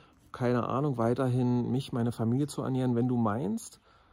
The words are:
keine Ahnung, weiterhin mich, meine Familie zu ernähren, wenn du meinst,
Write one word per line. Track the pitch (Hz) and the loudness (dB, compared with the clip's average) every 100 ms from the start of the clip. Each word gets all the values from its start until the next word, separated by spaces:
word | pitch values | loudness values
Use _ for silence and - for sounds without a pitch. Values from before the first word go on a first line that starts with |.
| - _ - | -20 _ -16
keine | - 123 123 95 | -4 0 0 0
Ahnung, | 123 147 120 | 0 0 0
weiterhin | 113 123 131 123 123 123 117 | 0 2 2 2 2 2 0
mich, | 123 - | -2 -2
meine | 127 117 | -2 -2
Familie | 113 113 123 143 | 0 0 0 0
zu | - | -2
ernähren, | 123 131 127 | -2 0 0
wenn | 120 123 | 2 2
du | 123 | 2
meinst, | 113 107 180 226 - - _ - _ | 0 0 -2 -4 -8 -20 _ -20 _